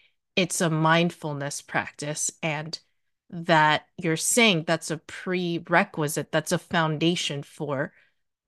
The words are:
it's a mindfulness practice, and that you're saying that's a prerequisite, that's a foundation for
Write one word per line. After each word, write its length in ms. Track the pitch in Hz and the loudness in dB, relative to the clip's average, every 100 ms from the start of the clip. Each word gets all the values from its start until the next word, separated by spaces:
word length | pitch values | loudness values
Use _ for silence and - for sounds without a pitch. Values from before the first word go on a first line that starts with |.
| _ _ _ - | _ _ _ -2
it's 240 | 175 - | -2 0
a 100 | 175 | 0
mindfulness 920 | 160 160 170 175 - 156 143 143 - | 2 4 4 2 -2 -8 -8 -8 -10
practice, 680 | - 135 98 - 147 156 - - | -6 -6 -6 -8 -8 -6 -6 -4
and 360 | 160 151 156 - _ _ _ _ _ | -4 -4 -8 -12 _ _ _ _ _
that 560 | 175 170 160 156 151 - - | -6 2 4 6 2 -2 -8
you're 180 | 175 160 | -4 -2
saying 480 | - 247 226 170 165 | 0 4 4 4 0
that's 240 | 165 - | -2 -2
a 80 | 156 | -8
prerequisite, 1300 | - - 185 185 180 170 170 170 208 - 147 156 - | -10 -12 -4 -2 -2 -4 2 2 2 -2 -4 -4 -2
that's 200 | 160 - | -2 0
a 60 | 175 | -4
foundation 840 | - 175 156 151 165 175 - 143 | -2 0 0 2 0 0 -4 -6
for 500 | - - 147 135 170 _ _ _ _ _ | -10 -10 -6 -4 -6 _ _ _ _ _